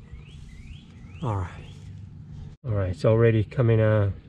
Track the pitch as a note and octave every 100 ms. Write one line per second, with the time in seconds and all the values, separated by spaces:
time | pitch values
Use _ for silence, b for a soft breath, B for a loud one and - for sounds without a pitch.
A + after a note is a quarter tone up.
0 | - - - - - - - - - -
1 | - - B2+ G2 F2+ B B B B B
2 | - - - - - - B2+ G#2 F#2 F#2
3 | B2 A2+ A#2 A2+ G2+ - A#2 A2+ A2 G#2+
4 | G2+ -